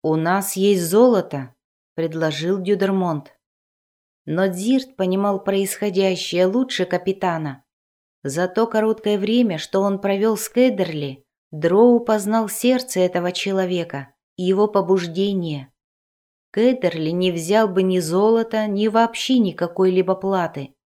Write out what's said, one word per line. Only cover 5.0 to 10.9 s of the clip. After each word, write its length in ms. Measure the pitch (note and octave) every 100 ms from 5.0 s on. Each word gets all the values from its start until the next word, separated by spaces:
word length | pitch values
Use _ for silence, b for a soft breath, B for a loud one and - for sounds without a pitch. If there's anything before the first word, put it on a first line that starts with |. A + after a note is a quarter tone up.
| F#3+ F#3 G3+ G3
происходящее 1040 | G3 G3 F#3+ - G#3 F#3 F#3+ F#3 - F3 F#3
лучше 380 | A3 C4 -
капитана. 800 | F3+ F3+ F3+ F#3+ F#3 E3 D3+ C3+ _ _ _ _ _ _
За 240 | C#3 C#3+ F3+
то 220 | F3+ A3+
короткое 500 | A3 A3 A3 - G#3
время, 400 | G#3 A#3 A#3+ D#3+
что 220 | - F#3+
он 200 | G3 G3
провёл 360 | G3+ G3 A3 G#3+
с 120 | -
Кедерли, 800 | - B3+ G3+ E3+